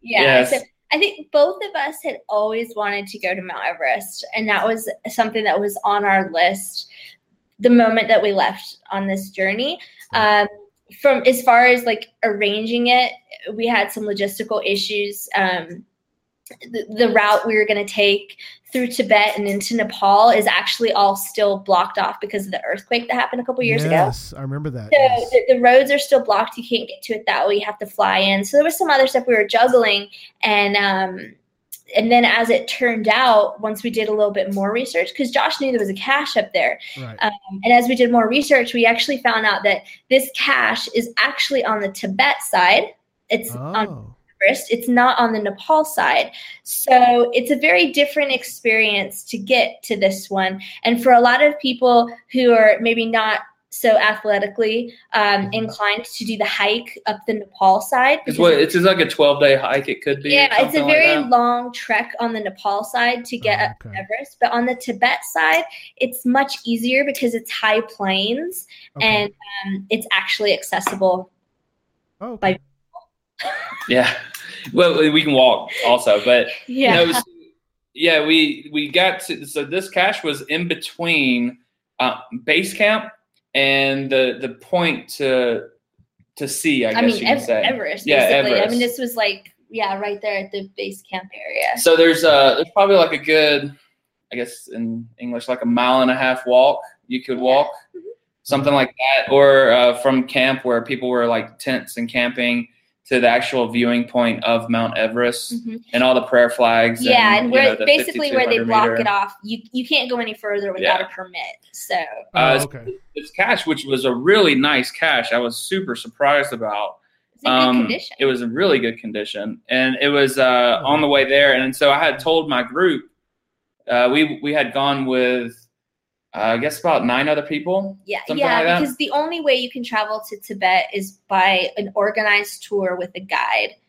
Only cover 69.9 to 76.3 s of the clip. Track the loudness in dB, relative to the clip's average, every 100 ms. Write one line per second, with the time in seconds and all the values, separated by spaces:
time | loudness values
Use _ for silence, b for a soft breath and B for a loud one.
69.9 | -6 -2 -4 -2 -4 -2 -2 -2 -6 -4
70.9 | -2 0 0 -6 _ _ _ _ _ _
71.9 | _ _ _ -14 -4 -2 -2 _ _ _
72.9 | -20 _ _ _ _ -10 -10 -12 -14 -2
73.9 | 0 0 -2 -14 -18 B B B 2 2
74.9 | 4 2 2 2 4 6 4 -2 -4 0
75.9 | 2 4 2 4